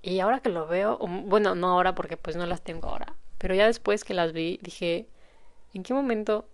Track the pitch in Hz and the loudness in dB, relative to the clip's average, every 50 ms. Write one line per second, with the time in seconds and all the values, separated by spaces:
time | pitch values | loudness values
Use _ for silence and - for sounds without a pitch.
0 | - 180 185 190 185 208 254 269 - 247 180 170 156 156 170 185 196 214 226 - | -4 -2 0 2 4 2 2 2 0 -2 -2 -2 -2 0 0 2 2 0 0 -2
1 | - 175 175 190 - 208 190 214 208 190 185 175 180 185 180 180 180 185 185 - | -4 -4 -4 -6 0 2 4 4 4 4 2 2 2 4 4 4 4 4 2 0
2 | 175 165 170 - - 156 156 170 175 170 175 170 - - 165 165 - - - - | -4 -6 -8 -8 -8 -8 -4 -4 -2 -2 -4 -4 -6 -8 -4 -4 -2 0 0 0
3 | - - - - - - - - - - 185 196 208 226 233 - - - 208 208 | -2 -2 -6 -6 -6 -6 -4 -2 0 2 4 6 6 6 4 4 2 0 0 0
4 | - - 202 180 170 165 160 165 160 170 180 - - 180 - - 180 170 170 175 | 0 -4 0 0 0 0 0 -2 -2 -2 -4 -6 -8 -12 -8 -4 0 0 0 0
5 | 220 - - - - - - - - - - - - - - 196 185 - 247 269 | -4 -10 -18 -20 -20 -20 -20 -20 -20 -18 -18 -18 -20 -12 -12 -12 -4 -2 -2 0
6 | 277 254 226 214 214 208 214 214 - - | 0 0 0 0 0 0 0 -2 -2 -8